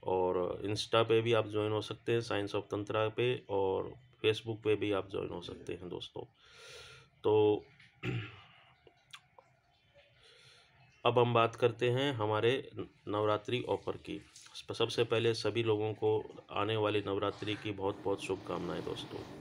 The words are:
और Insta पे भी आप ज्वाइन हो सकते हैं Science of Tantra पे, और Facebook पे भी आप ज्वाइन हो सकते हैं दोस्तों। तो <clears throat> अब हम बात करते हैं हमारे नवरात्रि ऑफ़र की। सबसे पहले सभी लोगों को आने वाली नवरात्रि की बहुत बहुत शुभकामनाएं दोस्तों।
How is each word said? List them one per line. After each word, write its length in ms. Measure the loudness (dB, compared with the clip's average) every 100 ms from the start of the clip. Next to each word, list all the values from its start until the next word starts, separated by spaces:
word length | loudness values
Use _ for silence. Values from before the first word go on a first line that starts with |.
और 580 | 0 0 2 0 -2 -4 -6
Insta 300 | -6 2 2
पे 260 | 4 4
भी 120 | 4
आप 160 | 2 2
ज्वाइन 220 | -2 0
हो 100 | -2
सकते 300 | -4 -10 -2
हैं 80 | -2
Science 320 | 0 -4 -2
of 100 | -4
Tantra 500 | -4 -6 -2 0 0 0
पे, 300 | 0 -2 -2
और 440 | 0 2 0 -4 -10 _ _ 0
Facebook 300 | 0 -4 -4
पे 200 | 0 0
भी 160 | 2
आप 180 | 0 -2
ज्वाइन 180 | -6 -6
हो 120 | -8
सकते 320 | -10 -12 -10
हैं 160 | -10 -8
दोस्तों। 340 | -10 -10 -14 -16 _ -20 -20 -20 -20 -20 -20 -20 _
तो 400 | 2 6 6 4 -2 -20 -20 _ -6
<clears throat> 80 | -4 -6 -14 -20 -20 -20 _ -20 _ _ -20 _ -20 _ _ _ _ _ -20 _ _ -20 -20 -20 -20 _ _ _ _ 2
अब 140 | 6
हम 140 | 6
बात 220 | 6 4 4
करते 340 | 2 4 0
हैं 240 | 2 0
हमारे 560 | 0 0 2 4 2 -4 -10 -12 _ -4
नवरात्रि 560 | 0 2 2 0 -4 0
ऑफ़र 220 | -2 -2
की। 300 | -8 -8 -12 -12 -20 -18 -18 -12
सबसे 300 | -2 0 2
पहले 300 | 2 2 2
सभी 300 | 2 0 0
लोगों 300 | 2 2 0
को 420 | 0 2 2 -2 -14 -8
आने 240 | -2 0 2
वाली 280 | 2 2 0
नवरात्रि 460 | -2 -2 -4 -6
की 180 | -6 -6
बहुत 300 | -4 -4 -4 -4
बहुत 180 | -4
शुभकामनाएं 600 | -2 -6 -4 -6 -4 -6
दोस्तों। 360 | -6 -8 -10 -12 -12 -16